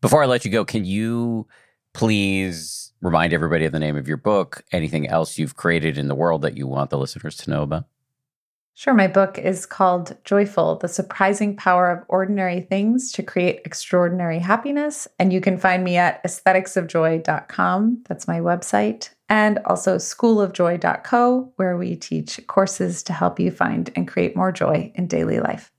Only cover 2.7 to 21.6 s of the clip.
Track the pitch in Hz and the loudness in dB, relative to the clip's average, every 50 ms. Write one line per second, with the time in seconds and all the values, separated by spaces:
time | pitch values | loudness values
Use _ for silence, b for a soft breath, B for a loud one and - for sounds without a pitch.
2.7 | - - - - _ _ - 92 82 80 82 85 82 80 78 80 80 82 78 80 | -14 -14 -16 -18 _ _ -4 -2 0 0 0 0 0 0 0 0 0 0 0 0
3.7 | 71 78 76 76 76 73 67 67 78 69 _ 104 107 101 92 - - - - _ | -2 -2 -4 -2 -4 -4 -4 -6 -8 -4 _ 0 0 0 0 -2 -8 -18 -14 _
4.7 | - 90 78 76 69 80 73 - - 82 82 - - - 80 71 - - - - | -4 -4 -4 -2 -4 -4 -4 -2 -2 -2 -2 -2 -4 -6 -6 -6 -6 -4 0 0
5.7 | 85 85 73 80 71 71 71 69 69 69 80 85 82 78 69 76 - - 71 65 | 0 2 0 -2 -2 -2 -4 -4 -2 0 0 0 0 0 -2 -4 -4 -4 -8 -6
6.7 | 65 67 71 69 - 71 67 67 - - - 80 73 - - - 73 73 76 71 | -4 -4 -4 -2 -2 -4 -4 -6 -8 -10 -12 -12 -12 -10 -8 -4 -4 -4 -2 -2
7.7 | 76 80 76 _ _ _ _ _ _ _ _ _ _ _ _ _ _ _ _ _ | -4 -6 -8 _ _ _ _ _ _ _ _ _ _ _ _ _ _ _ _ _
8.7 | _ _ - - 269 220 190 185 156 196 196 190 190 - - - 190 185 - - | _ _ 0 2 4 4 4 4 4 4 2 2 0 -4 -2 -2 -2 -2 -8 -14
9.7 | - - 196 185 180 175 170 - - - _ - 202 202 202 202 202 - 165 160 | -2 2 4 4 4 2 -2 -6 -12 -16 _ 0 2 2 2 2 2 2 2 2
10.7 | 160 160 - 175 - - - - - - 196 190 202 202 214 202 202 202 - 190 | 0 -2 -4 -6 -4 -4 -6 -6 0 2 2 2 2 2 0 -2 -2 -2 2 4
11.7 | 180 180 180 180 175 170 - _ - 185 190 190 208 202 190 180 175 180 180 - | 4 6 4 4 2 0 -4 _ 0 0 0 0 0 0 0 0 -2 -4 -4 -2
12.7 | 190 196 202 214 233 254 247 - - - - - - 185 180 180 - - - 160 | -2 0 2 2 2 0 0 -4 -8 -8 -8 -4 -2 0 2 2 0 -2 -6 -12
13.7 | - - - - - 180 175 175 175 180 180 170 160 165 175 180 208 226 - 285 | -12 -12 -8 0 2 2 2 2 0 -2 -2 -2 -2 -2 0 0 0 0 0 -2
14.7 | 285 294 294 302 294 - - - _ _ 185 190 185 185 185 202 185 180 - 190 | -2 -2 -2 -2 -4 -6 -12 -14 _ _ 2 2 4 4 2 2 0 4 4 4
15.7 | 180 185 185 180 175 175 175 170 - - - - - - - 196 185 185 185 185 | 4 4 2 2 2 4 4 2 2 -2 -6 -8 -8 0 2 4 4 4 2 0
16.7 | - 196 175 160 - 170 160 160 165 165 160 - 156 147 - _ - - 185 180 | -4 -4 -4 0 0 2 2 2 2 0 0 -2 -2 -2 -4 _ -4 0 0 2
17.7 | 180 190 208 226 247 233 - _ - - - - 170 170 170 175 175 175 175 - | 2 2 2 0 0 -2 -4 _ -10 -10 -6 -4 -4 -2 0 0 -2 -2 -2 0
18.7 | - 208 208 214 220 226 - - _ _ _ _ 214 214 214 214 208 - - - | 0 2 2 2 -2 -4 -10 -16 _ _ _ _ 2 4 4 4 2 0 0 0
19.7 | 180 175 - - 185 180 175 - - - - 233 226 214 202 185 185 - 180 170 | 0 0 2 0 0 0 -2 -6 -6 0 2 4 4 4 2 0 2 0 2 2
20.7 | 175 175 - 175 - - - - - 240 240 247 247 254 254 254 _ _ | 2 0 0 0 0 -2 -4 0 2 4 4 4 4 2 -2 -6 _ _